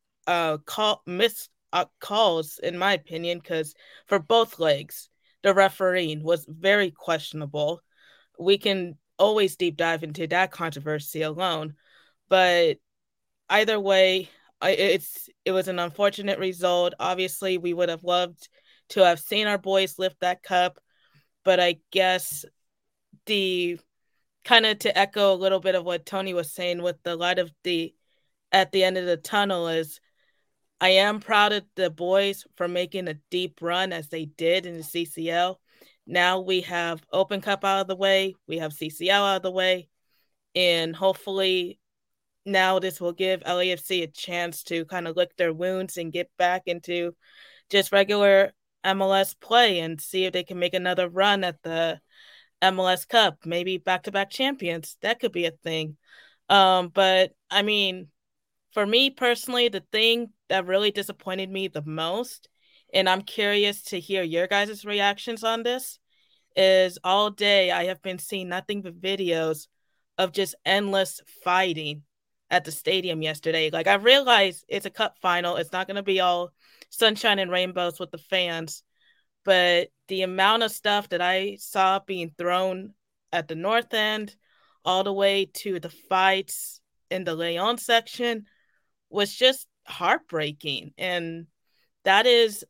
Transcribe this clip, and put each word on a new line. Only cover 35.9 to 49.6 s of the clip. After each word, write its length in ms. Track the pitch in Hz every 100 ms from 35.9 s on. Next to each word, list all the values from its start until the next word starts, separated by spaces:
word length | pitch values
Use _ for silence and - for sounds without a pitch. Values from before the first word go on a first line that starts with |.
| _ -
Now 360 | 180 180 190
we 200 | 185 185
have 400 | 185 175 170 165 -
Open 260 | 185 190 196
Cup 240 | 208 196
out 160 | 196 196
of 80 | 190
the 80 | 185
way, 400 | 196 190 190 - -
we 100 | 160
have 160 | 156
C 160 | 151 156
C 200 | 151 175
L 160 | 202 202
out 120 | 190
of 60 |
the 80 | 185
way, 360 | 185 185 185 160 _ _ _ _ _ _ 180
and 380 | 180 170 165
hopefully 880 | 165 190 185 202 196 190 185 175 - _ _ _ _ _ _ 202
now 340 | 190 185 190
this 200 | 185 160
will 140 | 175
give 280 | 170 185 185 -
L 160 | 180
A 100 | 185
F 80 | 175
C 240 | - 185
a 40 | 160
chance 560 | - - 175 170 -
to 200 | - 165 156
kinda 280 | 185 170
lick 200 | 170 175 -
their 160 | 170
wounds 420 | 160 180 185 185 -
and 160 | 165
get 180 | 170 175 -
back 260 | 180 185 -
into 500 | 170 175 175 170 - _ - - - -
just 240 | 202 -
regular 580 | 196 196 208 202 196 190 - _ _
M 180 | 190 196
L 120 | 190
S 200 | 196 196 -
play 440 | - 233